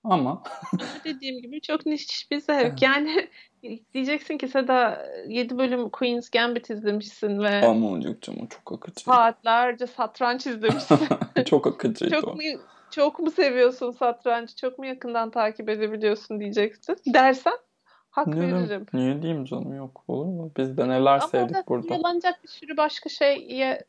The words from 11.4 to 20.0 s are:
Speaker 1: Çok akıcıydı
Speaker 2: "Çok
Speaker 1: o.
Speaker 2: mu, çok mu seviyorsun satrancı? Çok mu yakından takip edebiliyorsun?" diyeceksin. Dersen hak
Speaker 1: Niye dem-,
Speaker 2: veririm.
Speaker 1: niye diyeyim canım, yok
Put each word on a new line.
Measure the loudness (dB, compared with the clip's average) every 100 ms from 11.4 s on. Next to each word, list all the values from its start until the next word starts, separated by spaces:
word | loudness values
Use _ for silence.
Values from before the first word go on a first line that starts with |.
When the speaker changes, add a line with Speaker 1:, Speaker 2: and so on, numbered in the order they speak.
| 2
Speaker 1:
Çok | 2 2
akıcıydı | -2 -4 -2 0
Speaker 2:
"Çok | 0 -2
Speaker 1:
o. |
Speaker 2:
mu, | -6 -8 -10 -14 -20 _
çok | 0 0 2
mu | -2
seviyorsun | 2 2 6 4 4 -8
satrancı? | 0 0 0 -2 -2 -4 -8
Çok | -8 -6
mu | -10
yakından | -8 -4 -4 -2
takip | 0 -2 -2 -4
edebiliyorsun?" | -2 -2 0 0 0 -4 -8
diyeceksin. | -2 0 0 -4 -8 -4 4
Dersen | 6 6 4 0 -2 _ _ _ _ _
hak | -2 0
Speaker 1:
Niye | 0
dem-, | 0
Speaker 2:
veririm. | 0 -2 -4 -4
Speaker 1:
niye | 0 0 0
diyeyim | -2 -4
canım, | -4 -8 -8 -10
yok | -14 -16